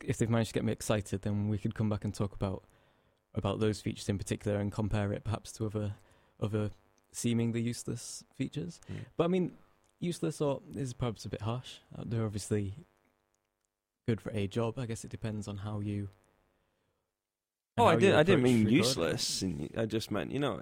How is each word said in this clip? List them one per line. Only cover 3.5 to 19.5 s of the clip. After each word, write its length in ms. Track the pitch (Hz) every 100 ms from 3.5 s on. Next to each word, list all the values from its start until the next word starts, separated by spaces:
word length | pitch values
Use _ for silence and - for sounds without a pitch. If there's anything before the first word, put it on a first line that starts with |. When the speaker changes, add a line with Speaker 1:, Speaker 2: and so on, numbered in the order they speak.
| 98
Speaker 1:
those 220 | 107 104
features 280 | - - -
in 80 | 98
particular 420 | - - 104 101
and 100 | 101
compare 420 | - 107 107 101
it 120 | 101
perhaps 260 | - - -
to 120 | - 110
other, 280 | 107 104 101 - _ _ _
other 300 | 107 107 104 - _ _ _
seemingly 500 | - 120 117 117 117
useless 600 | 117 120 - 120 - - - -
features. 440 | 135 151 170 - -
Speaker 2:
Mm. 180 | - - -
Speaker 1:
But 80 |
I 20 | 170
mean, 280 | 185 165 - - _ _ _
useless 420 | 175 165 160 -
or 220 | 147 135 - -
is 160 | 135
perhaps 320 | - 123 101
a 40 | 104
bit 140 | -
harsh. 360 | 107 120 - - _ -
Uh, 60 | 92
they're 180 | 113
obviously 520 | 110 104 - 107 98 101 - _ _ _ _ _ _ _ _ _ _ _ -
good 140 | 107
for 100 | -
a 160 | 101 98
job. 320 | 117 113 135
I 80 | 117
guess 160 | 113
it 80 | -
depends 380 | - 113 107 101
on 80 | 101
how 240 | 104 104
you 300 | 104 101 101 - _ _ _ _ _ _ _ _ _ _ _ _ _ _ _ -
Speaker 2:
Oh, 40 |
I 60 | 226
Speaker 1:
how 40 |
you 60 | 165
Speaker 2:
didn't, 160 | 196 147
I 60 |
didn't 160 | 160 165
Speaker 1:
approach 120 | 127
Speaker 2:
mean 60 | 120
Speaker 1:
recording. 120 | 104 131
Speaker 2:
useless. 640 | 127 131 82 107 - -
And 280 | 95